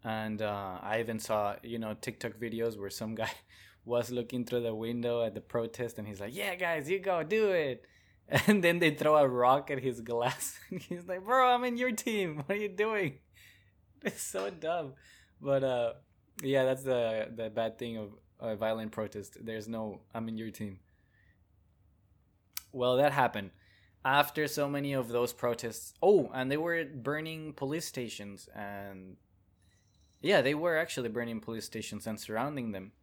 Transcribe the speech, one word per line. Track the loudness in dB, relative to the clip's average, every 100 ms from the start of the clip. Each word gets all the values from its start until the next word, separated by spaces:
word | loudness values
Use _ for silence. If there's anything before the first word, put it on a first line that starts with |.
And, | -4 -4 -4 -2
uh, | -2 -2 -4 -6
I | -2 -2
even | 0 -4
saw, | 0 2 2 -2
you | -6 -6
know, | -4
TikTok | -6 -8 -6 -8
videos | -6 -6 -2 -2 -2
where | -8
some | -8 -8 -4
guy | -4 -6 -16 -20
<laughs> | -20 -20 -2
was | 0 0
looking | -4 -4 -4 -2
through | 0
the | 0 -2
window | -4 -2 0 0
at | 0 -2
the |
protest, | -4 -4 -4 -4 -8 -6
and | -10
he's | -8
like, | -8 -6
"Yeah, | -4 -2
guys, | 0 0 0
you | -2
go, | 2 0
do | 2 2 4
it." | 4 2 -2 -10 -20 _ _ 0
<laughs> | 2 6
And | 6
then | 6 6
they | 4
throw | 4 6 8
a | 6
rock | 6 6 6 4
at | -2
his | -2 -4
glass, | -4 0 0 0 -8 -10
<laughs> | -10
and | -10
he's | -8 -10 -6
like, | -8 2
"Bro, | 6 8
I'm | 6 2
in | 0
your | 0
team. | 0 0 0 0 -2
What | -2 -2
are |
you | -2
doing?" | 0 0 2 -2 -4
<laughs> | _ -20 -20 -20 _ _ _ _
It's | -8 -6
so | -8 -4 -4
dumb. | -6 -4 -2 -4 -12 -20 -20 _ _
But, | 0 2
uh, | 4 2 0 -2 _ _ _ -8
yeah, | 2 4 4
that's | 2
the, | 2 2 2 0 -4 -4
the | -4
bad | 0 -2 -2
thing | -8 -6
of | -8 -12 _ _
a | -6 -2
violent | 0 0 -4
protest. | -4 -6 -6 -12 -12 -8
There's | -8 -6
no, | -6 -6 -8 _
"I'm | -8 -6
in | -6
your | -8
team." | -8 -10 -10 _ _ _ _ _ _ _ _ _ _ _ _ _ _ _ _ _ -14 -12
Well, | -2 2 6
that | 4
happened. | 6 2 2 -8 -14 _ _ _ _ 2
After | 4 4 2 -2
so | 0 0
many | 0 0
of | -2 0
those | 2 0
protests, | 0 -2 0 -4 -8 -14 2
oh, | 6 6 6
and | -2 -2
they | 0
were | 0 0 -2
burning | -6 -4 -4 -6 -8 -10
police | -6 -4 -4 -4
stations, | -6 -8 -8 -12 -14 -16 -12
and, | -10 -10 -12 -14 -16 -20 _ _ _ _ _ _ _ _ _ _
yeah, | 4 4
they | 4 2
were | 2 2
actually | 0 -2 -2
burning | -2 -4 -6
police | -6 -8 -6
stations | -8 -8 -8 -8
and | -8
surrounding | -4 -2 -2 -4 -6
them | -6 -10 _